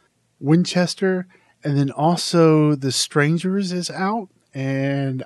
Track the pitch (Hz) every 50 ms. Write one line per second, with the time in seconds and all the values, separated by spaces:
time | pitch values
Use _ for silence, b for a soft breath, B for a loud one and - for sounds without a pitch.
0 | _ _ _ _ _ _ _ _ 143 139 156 170 180 - - 180 180 165 - -
1 | 196 190 185 180 180 b b b b b b b _ 151 143 143 139 139 - -
2 | 147 165 175 160 - - - 170 165 160 156 156 151 151 151 139 131 135 127 -
3 | - - - 156 143 147 165 170 165 185 190 202 196 180 180 180 170 - - -
4 | 190 196 214 233 196 190 _ _ _ _ _ 139 135 135 135 135 135 139 139 139
5 | 139 135 131 131 131